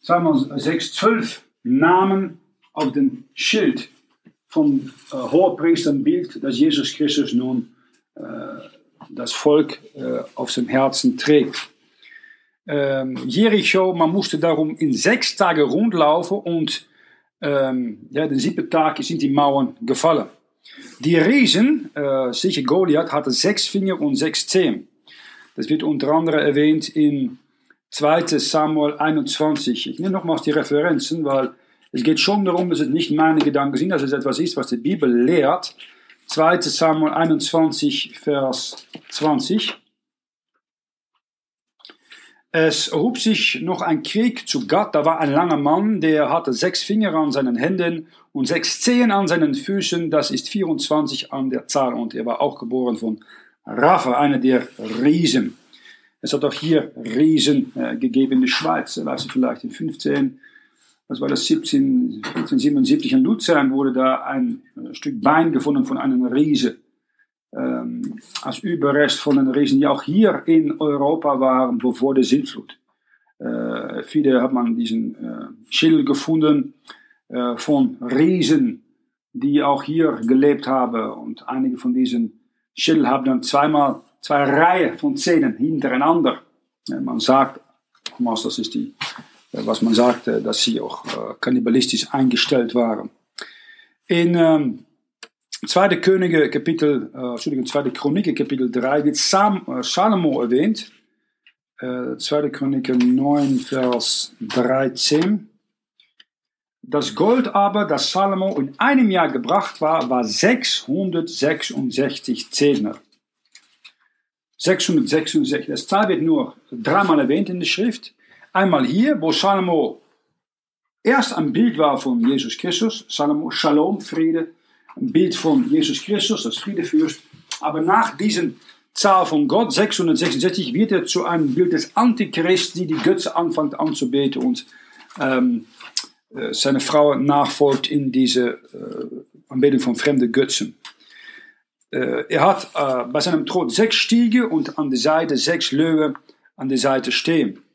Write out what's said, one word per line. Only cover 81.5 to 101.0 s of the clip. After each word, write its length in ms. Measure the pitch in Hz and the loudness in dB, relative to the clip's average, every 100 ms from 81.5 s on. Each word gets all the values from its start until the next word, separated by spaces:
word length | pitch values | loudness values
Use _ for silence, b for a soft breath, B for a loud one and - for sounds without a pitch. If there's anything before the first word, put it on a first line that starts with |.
| 131 131 123 | -2 -2 -2
von 160 | 127 | -2
diesen 460 | 123 127 120 113 - _ _ _ | 0 0 0 -2 -6 _ _ _
Schädel 340 | - - 160 120 | -4 2 2 4
haben 160 | 135 | 2
dann 180 | 131 127 | 2 0
zweimal, 600 | - 143 151 147 139 - _ _ | 2 2 4 4 2 -2 _ _
zwei 240 | - 147 | -2 0
Reihe 540 | 135 139 170 185 139 - | 2 4 4 4 0 0
von 180 | 147 131 | -4 -2
Zähnen 400 | - 165 135 107 | 2 2 2 0
hintereinander. 840 | 143 156 131 127 147 170 131 - _ _ _ _ - | -2 -2 -2 0 2 2 0 -2 _ _ _ _ -12
Ja, 120 | 107 | -8
man 200 | 127 120 | -6 -4
sagt, 380 | - 135 127 - _ _ _ _ - | 2 4 2 -4 _ _ _ _ -18
nochmals, 320 | - 123 110 | -4 -4 -2
das 160 | 110 - | -4 -6
ist 160 | 110 | -6
die, 180 | 117 113 - B B B B B | -6 -8 -10 B B B B B
äh, 100 | 117 | -8
was 160 | 110 113 | -4 0
man 120 | 117 | 2
sagt, 340 | 110 123 120 - | 4 4 2 -2
äh, 140 | 113 | -4
dass 200 | 113 117 | -2 -2
sie 160 | 120 113 | -2 -2
auch, 280 | - - - | -6 -12 -12
äh, 300 | - 110 113 | -10 -10 -6
kannibalistisch 720 | - 127 117 123 123 - - | -2 0 2 2 0 -2 -4
eingestellt 600 | 135 131 120 - 135 117 | 0 0 0 0 0 0
waren. 340 | 123 117 107 - _ _ - B B B B B B _ | 0 -2 -2 -8 _ _ -18 B B B B B B _
In, 260 | 170 170 170 | 2 2 4
ähm, 480 | 165 156 139 107 - _ _ _ - _ _ - - | 4 4 0 -6 -16 _ _ _ -20 _ _ -14 -2
zweite 320 | - 196 175 | 2 2 2
Könige 500 | - 190 180 165 143 | 2 2 2 2 2
Kapitel, 600 | 147 143 165 151 135 107 | 0 -2 0 0 0 -4
äh, 160 | - 127 | -8 -8
Entschuldigung, 340 | 120 - 139 | -6 -6 -4
zweite 280 | 123 143 139 | -2 -2 -2
Chronike 420 | 127 147 165 190 | -4 -2 0 -2
Kapitel 360 | 131 143 135 127 | -2 -2 -2 -2
drei 320 | 123 127 147 | -2 0 0
wird 120 | 143 - | 0 0
Sam-, 500 | - 190 208 190 - | 0 2 2 0 -4
äh, 160 | 127 | -8
Salomo 600 | 117 - 208 196 165 131 | -4 0 2 2 0 0
erwähnt. 500 | 120 127 185 214 - _ | 0 2 2 -2 -8 _